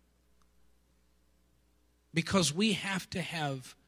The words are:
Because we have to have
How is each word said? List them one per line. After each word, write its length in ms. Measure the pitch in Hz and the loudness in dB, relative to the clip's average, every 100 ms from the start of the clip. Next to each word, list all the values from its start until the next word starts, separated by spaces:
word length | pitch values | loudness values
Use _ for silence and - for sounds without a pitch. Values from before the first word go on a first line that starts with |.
| _ _ _ _ _ _ _ _ _ _ _ _ _ _ _ _ _ _ _ _ _ | _ _ _ _ _ _ _ _ _ _ _ _ _ _ _ _ _ _ _ _ _
Because 420 | 156 165 196 147 | -2 2 4 4
we 200 | 160 220 | 2 2
have 340 | 175 196 196 - | 2 -2 -4 -4
to 100 | 190 | -6
have 540 | 156 165 147 135 - - | -6 -2 -2 -4 -10 -20